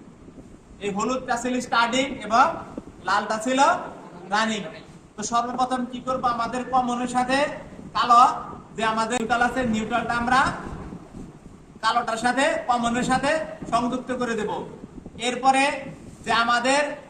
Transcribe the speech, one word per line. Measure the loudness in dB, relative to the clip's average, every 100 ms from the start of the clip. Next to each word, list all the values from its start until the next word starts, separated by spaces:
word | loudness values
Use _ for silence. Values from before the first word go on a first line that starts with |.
| -20 -20 -20 -20 -20 -20 -20 -8
এই | -6
হলুদটা | -2 0 -2 -2 -2
ছিল | 0 -2
স্টার্টিং | 0 2 2 2
এবং | -2 -4 2 4 4 2 -8 -12 -14 -10
লালটা | 0 0 0 -2
ছিল | 0 4 6 4 -2 -14 -16 -16 -4
রানিং। | 0 0 -2 -8 -14 -18 -20 -20 -10
তো |
সর্বপ্রথম | -2 -2 -2 -2 0 0
কি | -4 -8
করব, | -4 -2
আমাদের | 0 0 -2 -4
কমনের | 0 2 2 -2 -2
সাথে | 0 2 2 0 -4 -14 -16 -8
কালো | -2 6 8 8 4 -8 -14 -14 -4
যে |
আমাদের | -2 0 0 -2
নিউট্রাল | 0 2
আছে, | 2 0 0
নিউট্রালটা | 0 0 -2 -2
আমরা | -2 2 2 2 -2 -10 -12 -12 -14 -16 -16 -16 -18 -20 -20 -20 -2
কালোটার | 0 2 0 0
সাথে | 0 2 2 0 0
কমনের | 0 2 0
সাথে | 2 2 2 0 -2 -10 -2
সংযুক্ত | 0 0 -4 -4
করে | -4 -2
দেব। | -2 -2 -4 -8 -14 -16 -16 -16 -6
এরপরে | -4 0 4 4 4 0 -8 -14 -18 -12
যে | -2
আমাদের | 2 4 2 4 2 2 -4